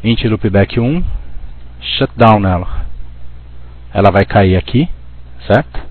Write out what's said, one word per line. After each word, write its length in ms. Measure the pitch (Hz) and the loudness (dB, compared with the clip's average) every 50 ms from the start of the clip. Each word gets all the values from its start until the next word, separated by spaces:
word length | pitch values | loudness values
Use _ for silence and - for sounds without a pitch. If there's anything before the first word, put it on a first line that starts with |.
| - | 2
Int 200 | 113 117 - - | 2 0 2 2
loopback 540 | 117 110 107 - 107 92 101 98 - - 120 | 0 0 0 0 2 4 4 2 2 2 -2
um, 240 | 117 123 151 180 - - - - - - - - - - - - - - - - | 0 0 0 0 0 0 -2 -4 -6 -6 -8 -8 -8 -8 -12 -14 -14 -16 -16 -14
shutdown 600 | - - - - 139 - - 117 117 113 110 104 | -10 -8 -2 -2 -2 -2 2 4 6 6 6 6
nela. 460 | 101 95 92 87 92 - - - - - - - - - - - - - - - - - - - - - - - - - - | 4 2 0 0 -2 -2 -2 -2 -2 -4 -6 -6 -8 -10 -8 -10 -10 -10 -10 -12 -16 -16 -16 -16 -16 -16 -16 -18 -18 -6 -2
Ela 180 | 101 101 101 | 4 4 6
vai 140 | 92 101 98 | 6 6 2
cair 320 | - - 107 98 92 92 | 4 4 4 6 6 4
aqui, 320 | 92 - - - 120 160 175 - - - - - - - - - - - | 2 0 2 0 2 2 2 -2 -6 -8 -16 -16 -16 -16 -16 -16 -14 -2
certo? 340 | - 98 127 156 - - - - - | 2 2 2 2 -2 -6 -8 -8 -8